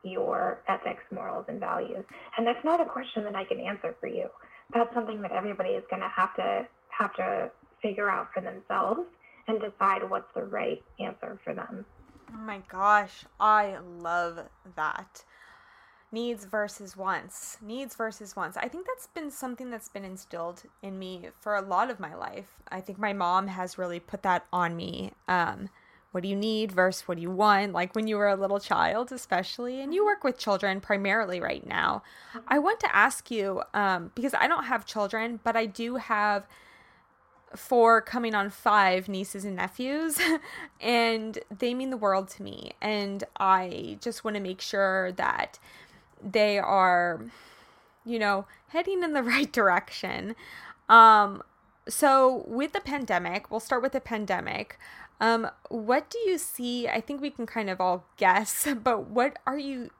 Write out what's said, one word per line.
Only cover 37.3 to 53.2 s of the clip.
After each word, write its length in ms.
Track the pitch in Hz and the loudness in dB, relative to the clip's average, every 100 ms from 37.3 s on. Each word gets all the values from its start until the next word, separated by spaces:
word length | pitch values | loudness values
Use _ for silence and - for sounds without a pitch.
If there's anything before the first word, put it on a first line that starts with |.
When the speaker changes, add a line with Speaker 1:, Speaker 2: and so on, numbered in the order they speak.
| _ _ - | _ _ -18
Speaker 2:
four 460 | - 247 226 226 | 2 6 8 8
coming 340 | 220 247 233 214 | 4 -4 -2 -2
on 140 | 202 | -2
five 580 | - 226 208 190 185 185 | -2 4 6 6 2 -2
nieces 380 | 190 196 196 202 | -6 -6 -8 -8
and 120 | 185 | -6
nephews, 600 | 185 - 254 294 320 294 330 320 - | -6 -4 -4 -2 -2 0 0 0 -4
<laughs> 300 | - - _ | -16 -16 _
and 580 | 226 233 226 226 220 214 - 202 | 0 2 2 0 -4 -10 -12 -4
they 180 | 240 | -2
mean 160 | 247 262 | -2 -4
the 80 | 254 | 0
world 320 | 208 190 196 | 2 2 0
to 140 | - | -12
me. 280 | 202 - - - | -14 -12 -14 -8
And 420 | 208 214 202 196 - - | -4 -2 -4 -6 -10 0
I 580 | 196 190 185 - - 202 | 4 4 4 -6 -8 -8
just 220 | 240 233 | -8 -6
wanna 160 | 220 208 | -4 -4
make 220 | 190 185 | -4 -6
sure 500 | - 202 196 190 185 | -4 2 2 2 -2
that 460 | 185 - - - - - - - - _ _ | -2 -2 0 -4 -6 -20 -20 -20 -20 _ _
they 360 | 208 214 208 202 | -2 4 4 4
are, 640 | - 196 185 175 175 165 226 - - - - - _ _ | 4 6 6 6 2 -2 -10 -16 -20 -20 -20 -20 _ _
you 160 | 226 233 | -6 -2
know, 260 | 208 196 202 - _ | 2 0 -2 -18 _
heading 340 | 330 349 381 | -2 0 0
in 100 | 339 | 2
the 100 | 294 | 0
<laughs> 100 | 240 247 | 2 2
right 160 | 285 | 2
direction. 840 | 247 196 180 - - 185 - 202 226 - - - - - | 4 4 4 0 -10 -6 -6 -8 -12 -16 -18 -18 -14 10
Um, 540 | 226 226 214 202 196 - _ _ _ - | 12 12 12 6 0 -14 _ _ _ -8
so 560 | - 294 269 262 254 - | 4 6 8 6 4 -4
with 260 | 233 302 | -2 -2
the 80 | 392 | -4
pandemic, 680 | 269 285 247 180 | -4 -6 0 0